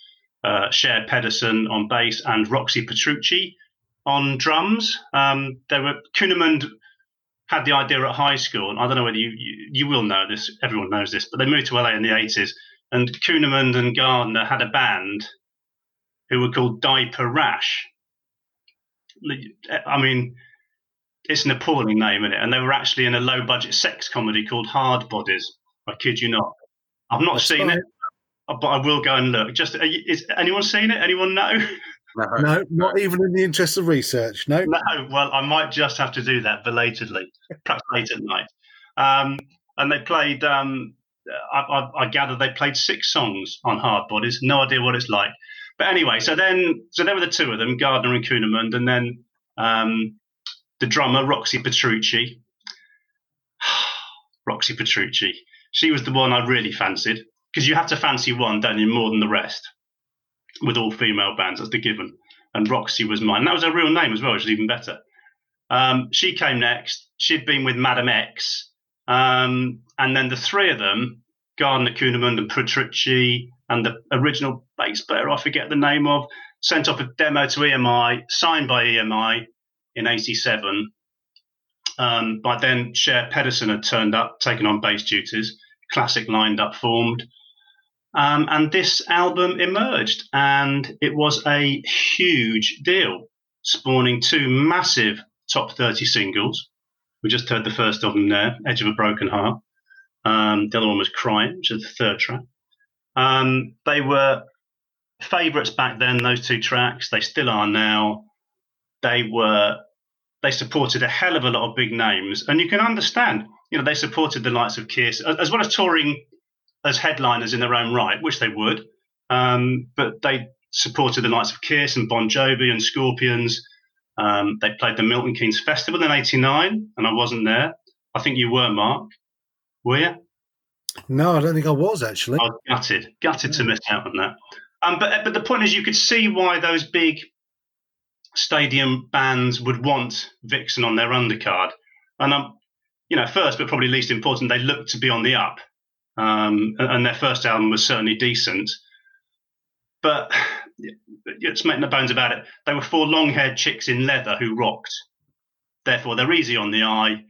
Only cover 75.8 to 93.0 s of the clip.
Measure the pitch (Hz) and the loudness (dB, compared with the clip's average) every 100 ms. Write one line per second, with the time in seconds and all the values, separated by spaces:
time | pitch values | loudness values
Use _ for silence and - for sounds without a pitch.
75.8 | 143 147 147 143 131 - - _ - 160 | 2 2 2 0 -2 -12 -20 _ -2 0
76.8 | 143 139 127 - 151 147 135 143 147 135 | 0 -2 -4 -2 0 2 0 2 2 2
77.8 | 123 120 120 120 - - 170 160 135 123 | 4 4 2 0 -4 -2 0 0 2 2
78.8 | 117 117 110 110 113 113 117 _ _ _ | 4 2 2 0 0 -2 -4 _ _ _
79.8 | _ - 113 117 110 110 131 107 101 101 | _ -4 -2 -2 -2 -2 -2 -2 -2 -4
80.8 | 107 - _ _ _ _ _ _ _ _ | -6 -10 _ _ _ _ _ _ _ _
81.8 | - - 123 117 110 110 127 117 131 127 | -12 -2 0 0 -2 -2 -2 0 2 2
82.8 | 120 - - 123 120 151 131 123 107 107 | 0 0 2 2 0 0 0 0 0 -2
83.8 | - 120 110 110 117 - - 113 107 107 | 0 0 2 2 0 -2 -2 0 2 2
84.8 | 107 104 - 101 95 110 107 - _ _ | 2 0 0 -2 -2 -4 -6 -8 _ _
85.8 | _ - 120 120 113 110 107 107 104 - | _ -2 0 -2 0 2 2 2 -2 -2
86.8 | 120 113 117 120 - _ _ _ _ _ | 0 2 2 -2 -8 _ _ _ _ _
87.8 | _ _ _ 156 143 147 156 151 151 185 | _ _ _ 2 4 4 2 2 2 2
88.8 | 180 - - 175 180 170 180 185 175 196 | 2 0 0 2 2 2 0 2 0 0
89.8 | 262 - - - - 139 139 139 139 139 | 0 0 -2 -4 -2 0 2 4 2 0
90.8 | 131 - 147 151 147 147 151 143 143 143 | -4 -4 -2 2 0 0 0 2 2 0
91.8 | - - - - 180 151 113 110 104 - | -2 0 0 2 2 2 2 0 0 -2
92.8 | 147 185 | 0 2